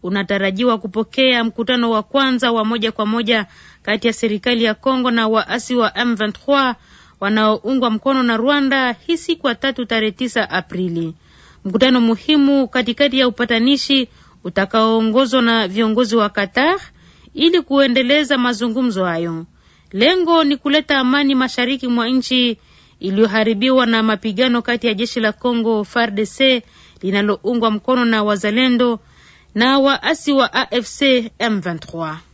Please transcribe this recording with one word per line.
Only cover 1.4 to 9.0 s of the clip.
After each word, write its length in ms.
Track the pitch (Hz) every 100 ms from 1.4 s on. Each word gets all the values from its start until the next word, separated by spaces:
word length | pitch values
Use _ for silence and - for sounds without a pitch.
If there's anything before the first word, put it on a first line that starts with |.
mkutano 460 | 226 - 233 240 233
wa 120 | 220
kwanza 500 | 214 277 269 254 247
wa 120 | 233
moja 280 | 214 233 220
kwa 140 | 226 214
moja 400 | 233 220 226 196 - - -
kati 240 | - 214 233
ya 60 |
serikali 520 | 220 226 208 247 240
ya 100 | 226
Kongo 360 | 214 269 262 247
na 180 | 233 220
waasi 460 | 220 - 233 -
wa 240 | 247 220 196
M 160 | 240
vingt-trois 600 | 220 214 - - 277 262 233 _ - - _
wanaoungwa 720 | 196 214 214 214 220 269 240
mkono 320 | 220 269 262
na 140 | 240 226
Rwanda 560 | 247 285 269 269 254 233